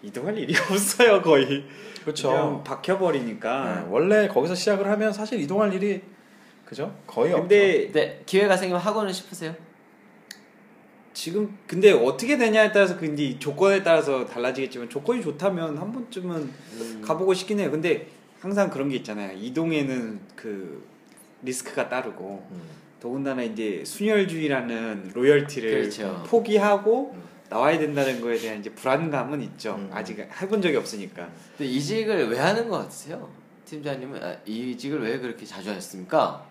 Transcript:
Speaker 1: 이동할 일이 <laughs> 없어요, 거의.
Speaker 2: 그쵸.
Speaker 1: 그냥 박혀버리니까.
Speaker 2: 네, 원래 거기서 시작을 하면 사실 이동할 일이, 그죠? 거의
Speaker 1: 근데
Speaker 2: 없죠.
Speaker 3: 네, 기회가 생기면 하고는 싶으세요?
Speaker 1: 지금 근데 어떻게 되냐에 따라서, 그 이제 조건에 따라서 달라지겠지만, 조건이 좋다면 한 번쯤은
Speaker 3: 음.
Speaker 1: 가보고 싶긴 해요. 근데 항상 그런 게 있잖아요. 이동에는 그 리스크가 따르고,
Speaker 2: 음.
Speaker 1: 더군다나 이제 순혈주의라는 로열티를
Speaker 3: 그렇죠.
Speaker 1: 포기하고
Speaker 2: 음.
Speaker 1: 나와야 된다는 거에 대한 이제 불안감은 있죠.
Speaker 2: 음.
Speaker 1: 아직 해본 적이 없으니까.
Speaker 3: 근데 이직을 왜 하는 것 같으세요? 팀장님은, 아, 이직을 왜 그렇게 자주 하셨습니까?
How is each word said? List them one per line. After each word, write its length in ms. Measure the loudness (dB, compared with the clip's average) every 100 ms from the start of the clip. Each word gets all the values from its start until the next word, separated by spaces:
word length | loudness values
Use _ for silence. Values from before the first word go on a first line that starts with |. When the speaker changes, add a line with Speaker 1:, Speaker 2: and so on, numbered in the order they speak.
Speaker 1:
이동할 340 | -12 -8 -6 -4
일이 160 | 0
<laughs> 160 | 0 2
없어요, 540 | 0 0 6 6 8
거의. 420 | 8 6 6 -2 -6 -18 -18 -10 -6
Speaker 2:
그쵸. 240 | -2 2
Speaker 1:
그냥 340 | 2 2 -2
박혀버리니까. 1160 | -8 -8 -2 0 2 0 -2 -6 -4 -2 -2 -4
Speaker 2:
네, 60 | 0
원래 380 | 2 6 6 6
거기서 260 | 2 2
시작을 340 | 0 0 2 2
하면 200 | 0 0
사실 280 | -2 -4 -4
이동할 340 | -2 2 2
일이, 300 | 2 -2 -2 -6 -20 -20 -20 -20 -20 -16
그죠? 300 | -8 -8 -8 -8
거의 260 | 0 4
Speaker 1:
근데 520 | 4 6 6 6 4 2
Speaker 2:
없죠. 60 |
Speaker 3:
네, 280 | 0 0 -4 0
기회가 280 | 4 4 4
생기면 220 | 2 0
하고는 320 | 0 -2 -2
싶으세요? 440 | -6 -10 -10 -10 -10 -18 -20 _ _ -20 -20 -20 -20 -20 _ -20 -20 -20 -20 -18 -10
Speaker 1:
지금 420 | -4 -2 -2 -6 -6
근데 260 | 6 8
어떻게 460 | 8 4 2 0 2
되냐에 340 | 4 6 6
따라서, 240 | 6 4 2
그 80 | -4
이제 320 | -2 -2 -2
조건에 420 | -6 2 4 4
따라서 420 | 6 4 4 0 -2
달라지겠지만, 600 | -4 -4 -2 -6 -8 -8
조건이 360 | -6 -2 -2
좋다면 540 | -2 -2 -2 -2 -4 -6
한 120 | -8
번쯤은 440 | -8 -10 -8 -6 -6
Speaker 3:
음. 680 | -8 -12 -18 -12 -10 -10
Speaker 1:
가보고 300 | -4 0 2
싶긴 260 | 0 0 -2
해요. 120 | 0
근데 380 | 0 0 0 -2 -20 -20 -14
항상 280 | -4 0 0
그런 200 | 0 -2
게 80 | -4
있잖아요. 380 | -6 -8 -8 -8
이동에는 800 | -6 -2 0 0 -2 -4 -6 -10 -14 -14
그 500 | -10 -10 -10 -14 -18 -20 _ -20 -20 -12
리스크가 480 | -8 -8 -6 -6 -4
따르고, 560 | -4 -6 -10 -12 -12 -14
Speaker 2:
음. 100 | -16 -16 -20 -20 -14
Speaker 1:
더군다나 420 | -8 -6 -4 -4
이제 400 | -6 -4 -4 -4 -8
순혈주의라는 1300 | -4 2 2 2 -2 -2 -2 -2 -6 -6 -8 -8 2
로열티를 560 | 6 6 4 -4 0
Speaker 3:
그렇죠. 520 | 0 0 -2 -6 -6 2
Speaker 1:
포기하고 880 | 2 4 4 6 4 4 2 0 -10
Speaker 2:
음. 80 | -18 -20 -8
Speaker 1:
나와야 300 | 2 4 4
된다는 420 | 2 0 0 0
거에 160 | -2 -2
대한 220 | -2 -8
이제 100 | -10
불안감은 680 | -6 0 2 2 -2 -4 -6
있죠. 340 | -8 -8 -8 -6
Speaker 2:
음. 140 | -8
Speaker 1:
아직 260 | -8 -10 -10 -12 -10
해본 200 | -2 0
적이 140 | 2 0
없으니까. 520 | -2 -10 -12 -12 -14 -16 -20 -8
Speaker 3:
근데 140 | -4
이직을 580 | -2 -2 -2 0 0 0
왜 80 | 2
하는 280 | 2 0 -2
것 120 | -4
같으세요? 500 | -6 -12 -14 -14 -14 -20 -20 -20 -16
팀장님은, 560 | -10 -8 -8 -8 -10
아, 140 | -10 -10 -8
이직을 560 | -6 -6 -8 -6 -4
왜 160 | -4 -4
그렇게 260 | -6 -10 -14
자주 240 | -12 -8
하셨습니까? 760 | -8 -10 -14 0 2 2 -2 -16